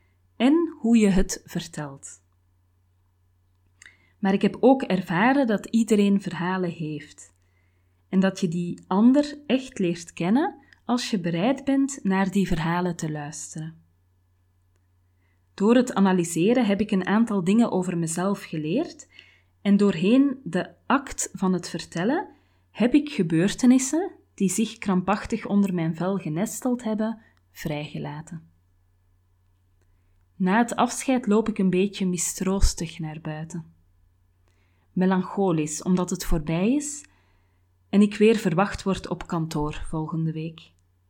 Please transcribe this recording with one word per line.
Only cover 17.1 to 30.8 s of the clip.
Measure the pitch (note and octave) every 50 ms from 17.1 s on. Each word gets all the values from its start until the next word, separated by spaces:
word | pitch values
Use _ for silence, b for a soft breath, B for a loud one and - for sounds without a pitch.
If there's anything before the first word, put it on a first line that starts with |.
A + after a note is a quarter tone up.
| F#3+ A3 A#3 A3+ G#3 G3 E3+
dingen | F3+ G3+ A#3 A#3 -
over | - F#3 F3 F#3 E3+ E3+
mezelf | E3 D#3+ - F3+ F3+ G3 G3+ G3 -
geleerd | - - D#3 D3+ D3+ F3+ C4 F4 - - - - _ b b b b b b b b b b
en | - G3+ G3+
doorheen | G3+ G3+ G3+ F3 D#3+ F3 G3 A#3+ C4+ C#4 C#4 B3 - -
de | F3 D#3+ F3+ E3 - - _ _
act | - A#3 C#4 D4 - - - - - -
van | - G3 F#3 F#3
het | F3 F3+ -
vertellen | - E3 - - - E3+ F3+ A3+ D4 F#4+ G#4+ - b b b b b b b b
heb | b - G3+ B3 C#4
ik | D4 C#4+ -
gebeurtenissen | - - F3+ D#3+ E3 D#3+ F3 G#3 - - - B3 B3+ B3+ C4 - D4+ E4 G4 F4+ - - _ _ _
die | - G3 F#3
zich | - - A3+ A3 - -
krampachtig | - G#3 F#3+ F#3 F#3 - G#3 G#3 - - A#3 G#3+ -
onder | - G3+ G3+ G3 G3 F3+
mijn | E3+ D#3+ E3 E3
vel | - F3 F#3 G3
genesteld | F#3 - D#3+ D3+ E3 G#3+ A3+ - - - B3+ B3 A#3+ -
hebben, | A3 A3 G#3 A3 A3 A3+ b b b b b b _
vrijgelaten. | _ - - E3 D3+ D3 D3+ D3+ - D#3 D3 D3 D3 D3+ D#3+ - E3+ D#3+ - - _ _ _ _ _ _ _ _ _ _ _ _ _ _ _ _ _ _ _ _ _ _ _ _ _ _ _ _ _ _ _ _ _ _ _ _ _
Na | - F#3+ F#3 G3 A3+
het | A#3+ A#3 -
afscheid | -